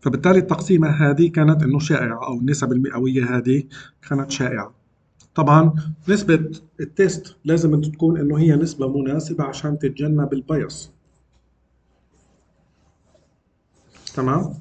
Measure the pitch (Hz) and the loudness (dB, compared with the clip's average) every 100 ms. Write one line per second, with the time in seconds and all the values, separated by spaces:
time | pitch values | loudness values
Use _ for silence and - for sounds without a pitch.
0 | - 123 185 190 180 180 - 180 156 151 | -2 0 4 4 4 -4 2 2 4 2
1 | 147 143 170 165 151 156 151 139 - 143 | 2 4 2 4 4 4 2 0 0 -2
2 | 120 117 127 123 123 147 - 123 135 120 | -2 -6 -8 -4 -2 -2 0 0 0 -2
3 | 131 131 120 123 117 135 139 - - _ | -2 0 0 -2 0 0 -2 -14 -20 _
4 | - 139 139 - 127 117 101 _ _ _ | -6 -6 -4 -4 -4 -4 -10 _ _ _
5 | _ _ _ - 147 151 165 151 - - | _ _ _ -2 4 6 4 0 -6 -10
6 | - 208 - 156 156 - _ _ 151 - | -2 -2 2 0 0 -10 _ _ -14 0
7 | 190 - - - 143 160 165 151 151 - | 0 0 -12 -14 -2 0 2 0 -2 -2
8 | 160 165 143 151 165 143 165 - 131 139 | 0 0 -2 2 4 4 0 -4 -4 -2
9 | 135 147 156 156 139 131 151 147 139 127 | -2 -4 -6 -6 -6 -6 -6 -4 -4 -4
10 | 147 151 139 135 131 156 98 - - _ | -2 0 0 -4 -4 -4 -4 -10 -20 _
11 | _ _ _ _ _ _ _ _ _ _ | _ _ _ _ _ _ _ _ _ _
12 | _ _ _ _ _ _ _ _ _ _ | _ _ _ _ _ _ _ _ _ _
13 | _ _ _ _ _ _ _ _ _ _ | _ _ _ _ _ _ _ _ _ _
14 | - - 131 147 196 - | -14 -4 -2 -2 -2 -8